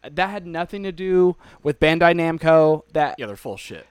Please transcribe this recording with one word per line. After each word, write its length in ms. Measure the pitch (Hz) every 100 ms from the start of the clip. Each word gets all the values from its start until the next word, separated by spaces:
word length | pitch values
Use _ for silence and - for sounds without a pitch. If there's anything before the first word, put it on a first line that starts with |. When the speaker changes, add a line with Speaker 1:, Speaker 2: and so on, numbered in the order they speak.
Speaker 1:
that 260 | - 147 190
had 160 | 202 175
nothing 380 | 165 175 202
to 80 | 196
do 460 | 170 190 180 180 170 - -
with 160 | 147 147
Bandai 340 | 151 160 170 170
Namco. 680 | 165 160 160 160 156 156 -
That 240 | 156 147 -
Speaker 2:
Yeah, 100 | 113
they're 100 | 101
full 160 | 127
of 80 | 95
shit. 260 | - 85 -